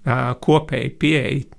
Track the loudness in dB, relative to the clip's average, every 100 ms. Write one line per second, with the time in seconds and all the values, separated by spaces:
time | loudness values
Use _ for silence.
0 | -2 -2 -2 -4 2 2 2 -4 -4 -2
1 | 0 0 0 -4 -6